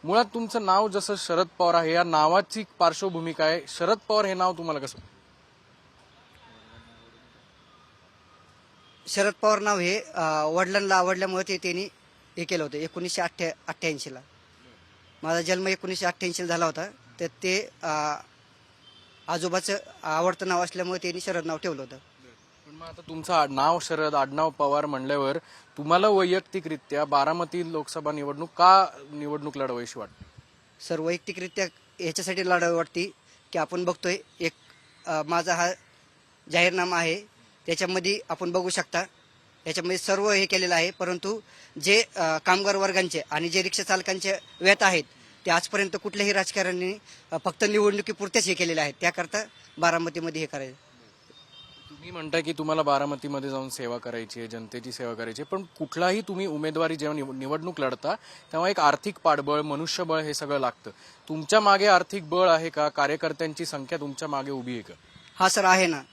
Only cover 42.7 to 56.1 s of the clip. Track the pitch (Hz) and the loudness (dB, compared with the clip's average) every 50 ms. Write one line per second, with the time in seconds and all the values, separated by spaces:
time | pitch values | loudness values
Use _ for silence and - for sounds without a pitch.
42.7 | 196 190 196 190 180 190 185 170 170 160 - - 151 156 165 170 165 190 180 185 | 2 2 0 2 2 0 0 0 -2 -6 -6 -4 -4 -2 -2 0 0 0 0 0
43.7 | - - 185 - 190 190 180 - 190 185 180 196 196 - - - - - 175 190 | -4 -4 0 0 0 0 0 -2 -4 -2 -2 -2 -4 -4 -6 -14 -12 2 4 4
44.7 | 202 - 214 190 185 160 139 - - - - - - - _ 185 165 170 - - | 6 6 6 4 4 2 -2 -4 -16 -20 -20 -20 -20 -8 _ 2 2 2 2 0
45.7 | - 202 202 190 160 190 - 208 185 208 202 202 196 196 190 - - 208 190 180 | -2 -2 0 0 -4 -6 -6 -6 -2 0 0 2 2 2 0 0 -2 -2 -2 -2
46.7 | 180 180 180 185 202 208 _ - - - - _ 165 160 - 185 170 - 220 202 | -2 -2 -4 -6 -6 -8 _ -20 -20 -20 -12 _ -8 -4 -4 -4 -2 0 0 2
47.7 | 208 214 208 208 202 202 202 - 214 - 196 190 - 240 - 185 180 165 180 170 | 4 4 4 4 2 0 -4 -6 -6 -6 -8 -2 0 0 0 0 0 0 0 0
48.7 | 165 160 151 147 135 _ - 170 - - 170 156 - 208 220 - - - - - | 0 -2 -2 -2 -4 _ -2 -2 0 -2 -6 -4 -4 -6 -6 -8 -14 -20 -20 -20
49.7 | - - 165 170 165 165 170 170 147 170 160 165 151 160 160 143 - 143 135 131 | -6 2 2 2 2 2 -2 -2 -6 -6 -6 -6 -6 -6 -8 -6 -8 -10 -10 -10
50.7 | 131 143 _ _ - - - - _ _ _ _ - - - _ - - - - | -14 _ _ _ -20 -20 -20 -20 _ _ _ _ -20 -20 -20 _ -20 -20 -20 -20
51.7 | - - - - - - 160 180 180 170 156 156 143 165 156 160 160 156 156 156 | -20 -20 -20 -20 -20 -18 -18 -12 -10 -10 -6 0 0 0 0 0 -4 -4 -2 0
52.7 | 156 160 151 147 143 139 143 147 147 131 - 147 143 139 135 139 135 135 135 131 | 2 2 4 4 4 4 2 0 -4 -6 -6 -6 -6 -6 -6 -4 -6 -6 -6 -8
53.7 | 120 - 131 120 120 120 - 120 117 117 113 107 - 120 113 110 117 113 113 107 | -8 -8 -6 -6 -6 -6 -8 -8 -8 -8 -8 -8 -10 -12 -12 -10 -10 -12 -12 -12
54.7 | 123 123 113 127 120 - 127 120 117 107 117 117 110 131 151 - 190 190 196 170 | -12 -12 -12 -12 -10 -8 -8 -8 -6 -6 -8 -8 -8 -10 -8 -6 -6 -8 -8 -10
55.7 | _ - - 131 - 160 175 185 | _ -10 -8 -6 -2 0 0 2